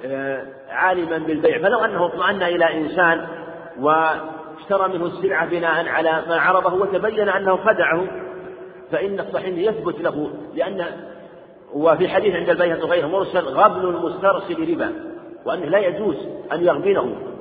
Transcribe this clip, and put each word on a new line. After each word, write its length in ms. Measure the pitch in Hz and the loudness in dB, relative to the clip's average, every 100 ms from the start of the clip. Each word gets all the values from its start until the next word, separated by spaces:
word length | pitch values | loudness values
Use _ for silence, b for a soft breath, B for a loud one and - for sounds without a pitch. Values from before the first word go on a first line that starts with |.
آه، 380 | 123 135 139 135 - - - | -6 -6 -4 -6 -8 -16 -8
عالما 480 | 117 170 180 165 160 | 0 2 2 0 -2
بالبيع، 400 | 160 151 165 151 | -2 2 2 4
فلو 260 | 185 226 | 2 2
أنه 220 | 214 190 175 | 0 0 -2
اطمأن 360 | 170 185 202 | 0 0 0
إلى 380 | 175 175 165 156 | 0 4 2 2
إنسان 460 | 151 165 170 165 - - - - - - | -2 4 4 4 -2 -12 -14 -14 -16 -2
واشترى 1080 | 143 156 160 156 - - - - - 196 185 | 2 4 2 0 -8 -12 -14 -16 -2 0 0
منه 180 | 180 170 | -2 -4
السلعة 400 | - 185 156 165 | -2 -2 0 0
بناء 420 | 170 170 160 165 | 0 0 0 0
على 340 | 131 165 160 160 | 0 2 0 0
ما 120 | 160 | 2
عرضه 340 | 151 185 185 | 4 4 4
وتبين 540 | 185 196 185 214 214 202 | 0 0 0 0 0 0
أنه 280 | 190 190 185 | 2 2 2
خدعه 500 | 170 165 151 165 185 - - - - - - - - | 2 2 2 2 -2 -6 -10 -12 -14 -16 -18 -18 -6
فإن 280 | 160 196 196 | -4 -2 -4
الصحيح 520 | 160 165 185 175 208 | -4 -6 -4 -2 -2
يثبت 280 | 196 170 156 | -2 -6 -2
له، 300 | 170 147 151 - - | -4 -2 -6 -8 -10
لأن، 300 | 156 170 196 170 - - - - - - - - | -4 -4 -2 -8 -8 -14 -18 -20 -20 -20 -20 -10
وفي 340 | 143 160 151 180 | 2 4 4 4
حديث 260 | 185 208 | 2 2
عند 160 | 170 175 | 0 0
البيهقي 300 | 165 175 160 | 2 2 2
غير 260 | 156 175 147 | 2 2 2
مرسل: 380 | 190 190 180 | 0 0 -2
"غبن 440 | 156 135 208 185 185 | 0 4 4 4 -2
المسترسل 840 | 170 165 185 196 185 - 165 160 | 0 -2 2 2 2 -2 -4 -2
ربا"، 200 | 147 107 - - - - - | -2 -2 -6 -12 -14 -16 -8
وأنه 220 | 123 170 151 | -4 -4 2
لا 120 | 190 | 2
يجوز 380 | 190 - 208 135 - - - | 2 0 -2 -2 -6 -10 -6
أن 120 | 151 | 0
يغبنه 520 | 175 143 196 185 127 - - - | 2 2 2 2 0 -4 -10 -12